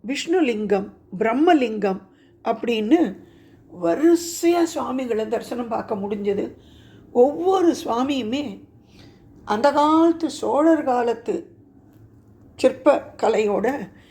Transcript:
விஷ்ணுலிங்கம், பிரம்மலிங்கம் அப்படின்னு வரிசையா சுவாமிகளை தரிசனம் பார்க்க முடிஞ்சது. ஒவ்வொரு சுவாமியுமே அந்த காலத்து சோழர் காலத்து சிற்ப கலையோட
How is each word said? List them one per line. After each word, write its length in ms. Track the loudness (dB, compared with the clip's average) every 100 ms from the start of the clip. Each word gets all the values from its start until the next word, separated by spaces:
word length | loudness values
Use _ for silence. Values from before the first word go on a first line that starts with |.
| -6
விஷ்ணுலிங்கம், 840 | -8 -2 0 0 -2 -2 -2 -2 -16 _ -4
பிரம்மலிங்கம் 840 | -2 2 4 4 2 -2 -4 -4 -10 _ _ _
அப்படின்னு 760 | -6 -4 -2 -2 2 2 2 -4 -20 _ _ -20 _ -4
வரிசையா 800 | -2 2 4 2 0 -2 0 2
சுவாமிகளை 640 | 0 -4 -6 -6 -4 -4 -2
தரிசனம் 400 | -6 -6 -8 -6
பார்க்க 280 | -6 -6
முடிஞ்சது. 600 | -6 -6 -4 -2 -2 -6 -12 -20 -20 -20 -20 -4
ஒவ்வொரு 640 | 2 2 2 0 4 2 2
சுவாமியுமே 800 | -4 -2 -2 -2 -2 -4 -6 -12 -20 _ _ -20 -20 _ -20 -20
அந்த 260 | -4 2 2
காலத்து 580 | 4 4 4 4 2 -4
சோழர் 540 | -4 -2 2 4 4
காலத்து 680 | 2 0 0 -4 -4 -6 -8 -20 _ -20 _ -20 -20 -20 _ -20 -20
சிற்ப 580 | 0 0 2 2 2 -2 -2
கலையோட 760 | 0 2 0 0 -2 -4 -10 -16 _